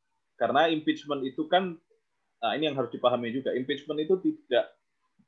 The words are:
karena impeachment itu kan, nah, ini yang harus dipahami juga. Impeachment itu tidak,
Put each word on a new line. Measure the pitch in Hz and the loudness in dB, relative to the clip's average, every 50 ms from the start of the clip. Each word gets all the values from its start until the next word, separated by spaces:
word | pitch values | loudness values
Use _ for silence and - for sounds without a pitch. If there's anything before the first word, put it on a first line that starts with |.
| _ _ _ _ _ _ _ _ | _ _ _ _ _ _ _ _
karena | 123 113 120 143 160 170 | 0 2 4 4 4 4
impeachment | 165 151 - 156 147 - - 143 143 139 131 | 2 0 0 -2 -2 -2 -2 -4 -4 -4 -4
itu | 135 131 - 151 | -4 -4 -6 -2
kan, | - 170 185 196 180 170 - _ _ _ _ _ _ _ _ _ _ _ _ | 2 2 2 2 0 -4 -10 _ _ _ _ _ _ _ _ _ _ _ _
nah, | 117 110 104 | -4 -2 -2
ini | 135 156 156 | 0 -2 -2
yang | 139 135 | -2 -2
harus | 120 113 | -4 -4
dipahami | - 107 - 123 123 120 120 117 | -4 0 2 2 2 2 0 -2
juga. | 113 135 131 107 87 | -4 -4 -4 -2 -2
Impeachment | 123 131 131 143 135 - - 151 151 | -2 -2 -4 -6 -6 -6 -6 -4 -4
itu | 156 156 190 185 | 0 0 0 2
tidak, | - 156 156 - - _ 127 117 - - - _ _ _ _ _ _ _ _ _ _ | 2 -2 -2 -2 -4 _ 2 2 2 0 -6 _ _ _ _ _ _ _ _ _ _